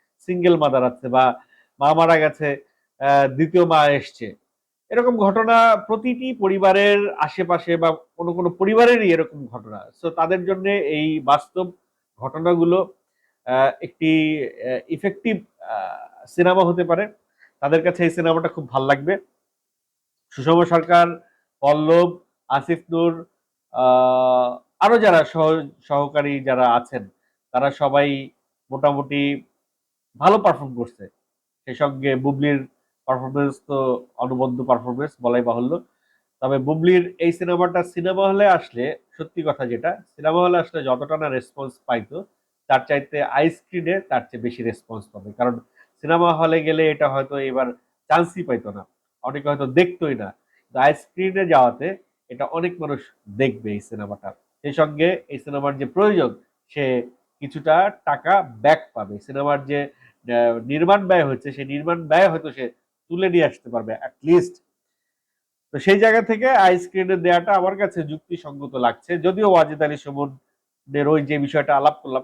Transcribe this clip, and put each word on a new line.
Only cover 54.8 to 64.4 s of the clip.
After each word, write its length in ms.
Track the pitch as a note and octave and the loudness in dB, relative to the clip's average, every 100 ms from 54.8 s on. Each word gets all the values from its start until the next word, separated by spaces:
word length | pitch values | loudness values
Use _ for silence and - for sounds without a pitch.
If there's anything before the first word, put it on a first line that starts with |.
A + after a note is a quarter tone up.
| D3+ D3 E3+ F#3 - | -2 0 0 0 -8
এই 120 | C3+ | -16
সিনেমার 380 | D3 C#3+ C#3 C#3 | -10 -6 -4 -4
যে 80 | C#3 | -6
প্রযোজক, 460 | F3+ G#3 F#3+ B2+ - _ _ _ | 0 2 2 0 -4 _ _ _
সে 420 | D3+ C3+ B2 B2 - _ _ | -6 -2 -2 -4 -12 _ _
কিছুটা 520 | C#3 D3+ D3+ D#3+ G3+ G#3 - | -14 -4 2 2 2 -2 -6
টাকা 360 | C#3+ D#3+ G3 | -4 0 0
ব্যাক 480 | C#3+ A2+ C#3+ D3+ - | 0 0 2 2 0
পাবে। 260 | A#2 G2+ G2+ | -12 -12 -12
সিনেমার 460 | - C3+ C#3+ C#3+ C3+ | -10 -4 -2 -2 -2
যে, 180 | C#3+ | -6
আহ, 760 | C#3 - _ _ A#2+ A#2+ A#2+ A#2 | -6 -12 _ _ -4 2 2 0
নির্মাণ 480 | A#2 D3 E3+ G3+ F#3 | -4 0 2 2 4
ব্যয় 180 | F3+ C#3+ | 2 0
হচ্ছে, 260 | C3 C#3+ | -4 -10
সেই 140 | C3+ C3+ | -12 -10
নির্মাণ 420 | C#3+ D#3 E3+ D#3 | -8 -4 -6 0
ব্যয় 220 | D#3+ F#3 | 4 4
হয়তো 220 | D#3+ D#3 | 2 -8
সে 200 | C3+ B2 - _ _ - | -10 -12 -12 _ _ -10
তুলে 200 | E3+ F#3+ | -4 0
নিয়ে 160 | F3 D3 | 2 2
আসতে 240 | - A#2+ | 0 -8
পারবে 240 | A#2 A2 | -8 -6
at 360 | A2 C3 - D3 | -10 -12 -8 2
least। 260 | F3+ | 2